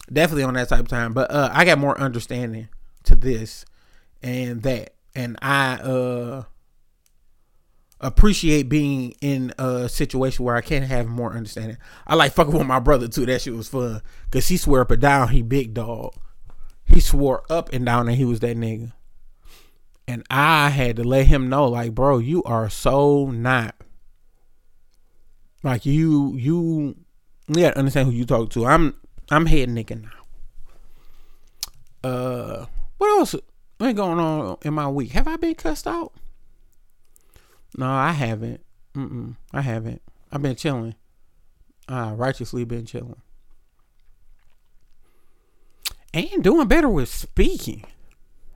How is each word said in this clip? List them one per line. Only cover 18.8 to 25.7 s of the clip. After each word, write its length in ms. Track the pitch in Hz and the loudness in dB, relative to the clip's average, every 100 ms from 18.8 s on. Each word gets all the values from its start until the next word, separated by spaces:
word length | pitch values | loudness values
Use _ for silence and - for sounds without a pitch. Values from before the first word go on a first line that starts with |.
| 113 - - - - - - - - _ - _ - | -12 -18 -20 -20 -20 -20 -20 -20 -20 _ -20 _ -12
And 160 | 120 - | -12 -4
I 400 | 135 151 156 143 | 0 2 4 2
had 280 | 139 120 113 | 0 -2 -2
to 80 | |
let 220 | 120 135 135 | 0 6 8
him 200 | 147 127 | 6 4
know, 180 | 135 135 | 0 0
like, 280 | 120 117 | -2 -6
"Bro, 240 | 113 135 127 | 0 2 2
you 240 | 120 170 | 0 -2
are 260 | - 113 107 | -2 -4 -4
so 640 | - 131 135 143 143 139 | -2 0 2 4 2 0
not." 440 | 117 123 127 113 - - - - _ _ _ _ _ _ _ - _ _ _ - - - _ | -4 -2 -2 -4 -12 -20 -20 -20 _ _ _ _ _ _ _ -20 _ _ _ -20 -20 -20 _
Like, 240 | 139 | -6